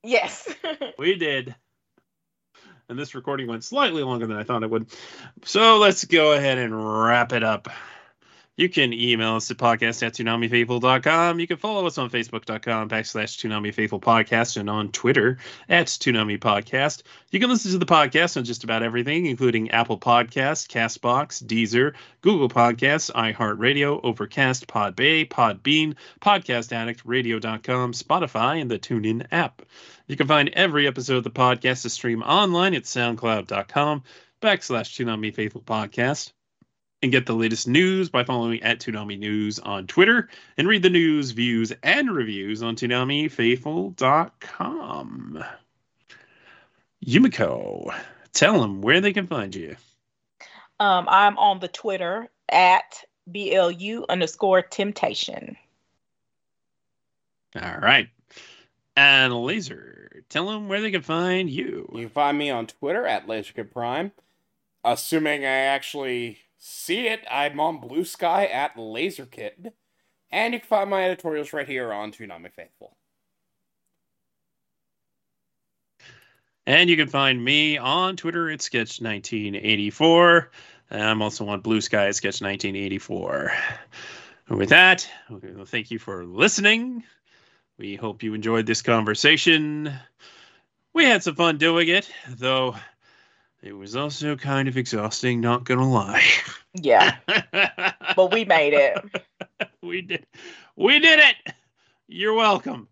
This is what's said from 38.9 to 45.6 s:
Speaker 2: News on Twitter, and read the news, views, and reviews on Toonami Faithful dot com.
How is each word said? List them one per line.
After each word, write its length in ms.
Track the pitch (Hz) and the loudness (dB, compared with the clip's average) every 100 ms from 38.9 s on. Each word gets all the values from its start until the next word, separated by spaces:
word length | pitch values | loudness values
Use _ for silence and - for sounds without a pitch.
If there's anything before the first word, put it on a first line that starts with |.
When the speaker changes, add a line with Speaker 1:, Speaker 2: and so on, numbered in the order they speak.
| 107 104 101 | -8 -8 -8
Speaker 2:
News 400 | 107 107 107 104 | -4 -2 -2 -6
on 300 | - 98 92 | -8 -8 -2
Twitter, 400 | - 196 240 - - - - | 4 4 4 0 -14 -16 -4
and 120 | 170 | 0
read 160 | 214 | 4
the 40 | 180 | 4
news, 440 | 180 165 151 135 | 4 4 2 -2
views, 400 | 113 120 117 110 - | -2 0 0 -2 -4
and 260 | 147 240 269 | 0 0 0
reviews 480 | 170 113 98 98 107 | -2 -4 -6 -6 -6
on 140 | 117 113 | -6 -4
Toonami 520 | 123 123 127 143 151 | -2 0 0 -2 -2
Faithful 600 | - 117 123 139 165 196 | 0 0 0 -2 -6 -6
dot 480 | 175 131 147 - _ | 0 2 2 0 _
com. 1040 | - - - 320 - 71 65 64 - 78 - - | -20 -10 -8 -8 -10 -12 -12 -14 -14 -14 -14 -18